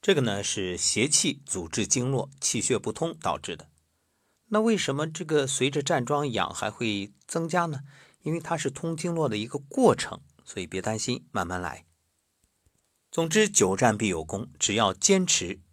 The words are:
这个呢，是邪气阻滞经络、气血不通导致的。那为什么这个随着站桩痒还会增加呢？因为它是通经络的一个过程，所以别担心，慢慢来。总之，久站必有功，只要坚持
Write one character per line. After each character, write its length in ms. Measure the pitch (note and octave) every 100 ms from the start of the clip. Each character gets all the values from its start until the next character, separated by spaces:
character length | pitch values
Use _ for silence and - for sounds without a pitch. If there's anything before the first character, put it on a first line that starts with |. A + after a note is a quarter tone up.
这 100 | -
个 80 | F#3
呢， 220 | A#2+ G2+
是 340 | G2+ - F#2 F2+
邪 320 | - - C3
气 320 | - E3 - -
阻 200 | G2 E2+
滞 200 | - G2
经 240 | - B2
络、 180 | C3+ - -
气 220 | - A#2+
血 160 | - A#2
不 140 | -
通 260 | G#2 E3 E3
导 220 | G2 C#2+
致 180 | - E2
的。 140 | - _ _ _ _ _ _ _ _
那 120 | G#3+
为 160 | A3 G#3+
什 160 | -
么 160 | C#3 D#3+
这 160 | D#3 E3
个 220 | D#3 C3
随 240 | - C3
着 100 | D3
站 240 | C#3 D#3 A#2+
桩 260 | D3 D3
痒 220 | G#2+ F2+
还 160 | - G#2
会 420 | - A#2 G2+ G2 _ _
增 240 | E3+ E3
加 160 | F3 E3+
呢？ 160 | C#3 - - - _
因 100 | -
为 80 | E3
它 160 | E3 E3
是 140 | D#3+
通 260 | C3+ E3 E3
经 200 | F3 E3
络 120 | D3
的 80 | G#2+
一 120 | A2+
个 100 | C#3
过 380 | - - A#3+ B2
程， 260 | - - - _
所 180 | - -
以 60 | F2+
别 120 | F#2
担 200 | - A2
心， 280 | - A#2+ -
慢 140 | G#2 F2
慢 140 | F2+
来。 280 | F2 - _ _ _ _ _ _ _ _ _ _ _ _ _
总 180 | - E3
之， 220 | G#3+ G#3+
久 260 | - F#2+ G2
站 220 | B2 G#2+
必 100 | A2
有 160 | E2+
功， 280 | D#2+ G2 - -
只 160 | - G#2
要 180 | G#2
坚 320 | F#2 - F#3+ F3+
持 380 | - F2 G2 _